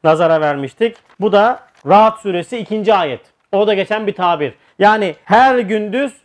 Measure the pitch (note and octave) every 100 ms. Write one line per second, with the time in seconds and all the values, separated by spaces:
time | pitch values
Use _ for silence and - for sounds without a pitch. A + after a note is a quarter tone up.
0 | D#3+ D#3+ E3 D#3+ D3+ C#3 C3+ _ A#3 A#3
1 | _ _ G3+ G3 A3 B3+ _ _ C#3 G3
2 | A3 G#3+ G3+ F3 D#3+ B3 F3+ G#3+ G#3 G3+
3 | D#3+ A#2+ _ _ _ G3 G#3 G3+ F#3+ G#3+
4 | G#3 G3+ F3+ E3 C#3+ - _ - G3+ G#3+
5 | F#3+ D3 - G#3+ C4 B3+ G3 G#3+ G#3+ A#3
6 | C#4 _